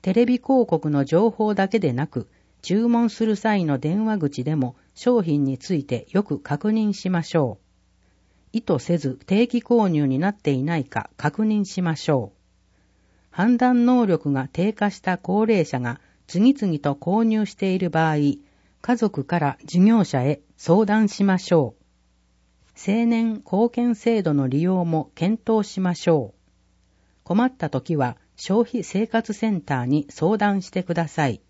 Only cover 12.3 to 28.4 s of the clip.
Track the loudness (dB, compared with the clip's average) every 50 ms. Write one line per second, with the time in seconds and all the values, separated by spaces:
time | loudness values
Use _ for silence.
12.3 | _ _ _ _ _ _ _ _ _ _ _ _ _ _ _ _ _ _ _ _
13.3 | -4 0 2 2 2 4 2 2 4 4 4 4 4 4 4 2 0 0 0 -2
14.3 | -2 -2 -4 -6 _ -2 -2 -2 0 -2 -2 -4 -4 -4 -4 -4 -4 -4 -4 -2
15.3 | 0 0 2 2 2 2 0 0 -2 -4 -4 -6 -6 -8 _ _ _ _ _ _
16.3 | -2 2 4 4 4 2 0 -2 -2 -2 -2 -4 -4 -2 -4 -2 0 0 2 2
17.3 | 0 0 -2 -4 -4 _ -2 -2 0 0 -2 0 0 0 2 2 2 2 2 0
18.3 | 0 -2 -8 _ _ _ _ _ _ _ -2 -2 0 0 0 -2 -2 -4 -4 -2
19.3 | -2 0 0 -2 -2 _ -12 -2 2 4 6 6 6 4 2 2 0 0 0 0
20.3 | -2 -4 _ _ _ _ 0 2 4 4 4 2 2 2 2 0 0 0 0 2
21.3 | 2 0 0 2 2 2 2 0 -6 _ _ _ _ _ _ _ _ _ _ _
22.3 | _ _ _ _ _ _ _ _ _ -10 -4 -2 0 0 2 2 2 0 0 -2
23.3 | -2 -6 -6 -4 0 0 0 0 0 0 0 0 -2 0 0 0 0 2 0 2
24.3 | 2 2 0 0 0 0 0 2 0 0 0 0 -2 -2 -2 -4 _ -4 -2 -2
25.3 | -2 -2 _ 0 0 0 0 -2 -4 -4 -2 -2 -2 0 2 2 2 2 0 -4
26.3 | -14 _ _ _ _ _ _ _ _ _ _ _ _ _ _ _ _ _ _ -2
27.3 | 0 2 2 0 -2 _ -6 -4 -4 -6 -4 -2 -2 -2 -2 -2 -4 _ _ _
28.3 | _ -18